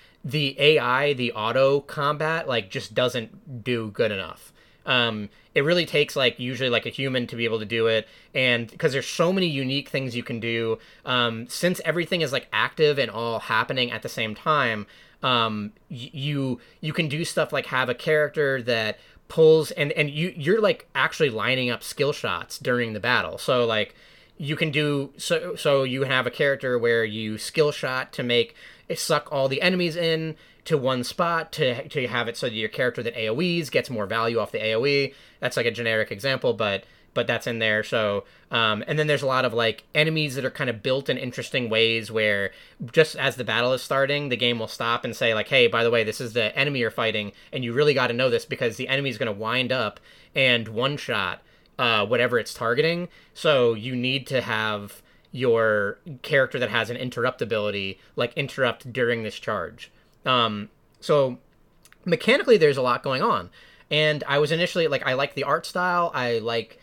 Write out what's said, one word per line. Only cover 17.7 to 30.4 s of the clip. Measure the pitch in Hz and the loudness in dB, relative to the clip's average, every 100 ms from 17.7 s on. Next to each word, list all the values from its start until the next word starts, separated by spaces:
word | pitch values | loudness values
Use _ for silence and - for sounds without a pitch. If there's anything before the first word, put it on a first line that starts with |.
| 131 127 | 0 0
a | 123 | -2
character | 160 151 147 156 143 135 | 0 2 2 0 0 0
that | 117 117 107 - - - _ | 0 0 -2 -6 -14 -20 _
pulls, | - 160 160 147 | 6 8 8 4
and, | - 147 | -2 -2
and | 160 151 | 0 -2
you, | 147 180 175 | -2 -4 -2
you're, | 143 220 | 0 2
like, | 208 165 - | 2 0 -4
actually | 139 151 - 151 | -2 -2 2 0
lining | 107 107 131 123 | 0 0 0 0
up | 113 | -4
skill | - - 139 | -8 -2 -2
shots | - 110 87 - - | -2 -4 -4 -6 -8
during | 131 123 113 | -2 0 -2
the | 107 | -2
battle. | 117 120 82 92 | 0 0 0 -4
So, | - 127 120 | 0 2 4
like, | 110 104 - - - - - | 2 -2 -6 -20 -20 -20 -12
you | 143 151 | -6 -2
can | 160 | 0
do, | 147 147 143 139 - | 2 2 0 -2 -8
so, | - 165 175 - | -2 -2 -2 -2
so | 151 139 | 2 2
you | 135 127 | 2 0
have | 135 131 123 | 0 2 0
a | |
character | - 143 135 131 123 | 0 2 2 0 0
where | 117 117 110 | 2 2 2
you | 110 107 107 | -2 -6 -6
skill | - 160 151 | -4 0 0
shot | 147 139 127 139 | 0 -4 -4 -6
to | - | -6
make, | 123 120 117 - - - - | 2 2 2 -4 -20 -20 -8
suck | - - 147 - | -6 0 0 0
all | 143 135 | 0 0
the | 139 | 2
enemies | 185 185 175 165 | 2 2 0 0
in | 165 160 160 156 | 0 0 -2 -8